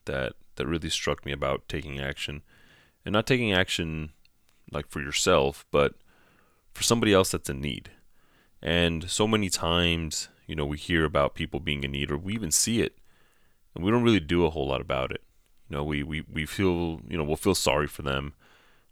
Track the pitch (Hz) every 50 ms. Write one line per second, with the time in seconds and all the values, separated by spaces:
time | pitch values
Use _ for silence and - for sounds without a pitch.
0 | - - - 67 65 - - - - - - - 65 67 85 82 78 80 - -
1 | - - 73 - - 73 69 69 71 67 67 65 - - - 80 69 73 69 69
2 | 69 69 69 - - - 71 73 - _ - - - - - - _ _ _ _
3 | - - 98 107 113 - 139 123 120 107 98 90 92 - - - 87 80 78 80
4 | 78 76 - _ _ _ _ _ _ _ _ _ _ - - 71 73 - - 80
5 | 69 69 73 - - 95 90 78 67 69 69 - - _ - 73 71 67 - -
6 | _ _ _ _ _ _ _ _ _ _ _ _ _ _ - - - - - 120
7 | 117 107 101 92 95 - - 82 - - 71 67 71 73 60 - - - - -
8 | - - _ _ _ _ _ _ _ _ _ - - - 82 87 87 85 82 82
9 | 82 92 - - 110 110 110 107 104 92 - - - 82 85 87 87 85 85 82
10 | 82 78 - - - - _ _ _ - 82 78 73 71 76 73 - - 87 82
11 | 80 76 78 73 71 65 - - 78 - - - 85 87 73 71 69 69 69 69
12 | 71 69 73 71 90 95 104 113 110 80 - - - 113 113 117 82 - - -
13 | - - - _ _ _ _ _ _ _ _ _ _ _ - - 82 98 113 120
14 | 120 117 113 98 78 76 87 85 87 80 78 80 69 67 67 65 - - 65 65
15 | 65 - - - - - _ _ _ _ _ - - - - 73 71 76 76 71
16 | 69 76 78 78 73 - - 78 78 73 - - 101 92 87 85 87 82 82 67
17 | - - 80 85 76 73 78 - - 104 92 - - - 64 76 76 73 - -
18 | 76 69 67 67 69 71 - _ _ _ _ _ _ _ _ _ _ _